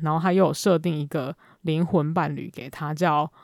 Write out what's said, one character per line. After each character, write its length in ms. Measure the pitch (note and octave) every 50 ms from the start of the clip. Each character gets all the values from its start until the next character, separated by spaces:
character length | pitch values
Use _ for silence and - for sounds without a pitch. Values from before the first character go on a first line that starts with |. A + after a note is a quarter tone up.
| D#3+
然 100 | D#3 D#3
后 60 | E3
他 140 | E3 F#3+ F3+
又 140 | F#3+ F#3+ D3+
有 60 | -
设 240 | - - G#3 F3+ E3
定 220 | D#3+ F3 D#3+ D3+
一 80 | D3 C#3+
个 260 | - D#3 B2+ C3+ D#3+ - _ _ - _
灵 220 | - E3+ D#3 D#3+ F3
魂 280 | E3 - F3 D3 D3+ D#3+
伴 220 | F#3 D#3+ D3+ C#3+
侣 160 | C#3 - - -
给 160 | - C3 C3
他， 240 | - - D#3 D3 D#3
叫 380 | D3+ F3+ E3+ D3+ D3 D3+ D3+ - -